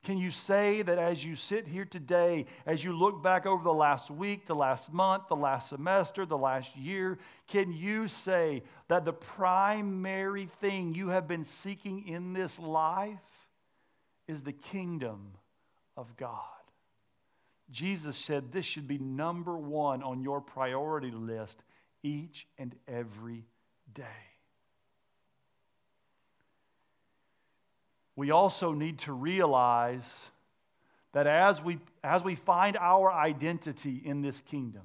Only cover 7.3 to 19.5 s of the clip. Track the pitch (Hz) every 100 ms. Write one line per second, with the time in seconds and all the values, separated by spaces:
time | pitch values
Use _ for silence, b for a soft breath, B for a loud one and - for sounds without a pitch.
7.3 | B _ 202 196 165 180 214 220 - -
8.3 | 185 165 139 - B _ 175 160 165 -
9.3 | - 185 185 196 214 202 190 185 190 196
10.3 | 202 190 - 202 196 175 165 190 185 160
11.3 | 170 151 - 196 196 202 190 202 165 180
12.3 | 185 185 - 165 160 160 180 208 208 _
13.3 | _ _ _ _ _ _ _ _ _ -
14.3 | 156 139 143 - 196 180 165 127 104 101
15.3 | 95 _ _ _ _ _ - 120 117 127
16.3 | 113 - - _ _ _ _ _ _ _
17.3 | _ _ _ _ 123 175 190 151 139 -
18.3 | 143 127 175 175 - 139 143 131 131 160
19.3 | 175 170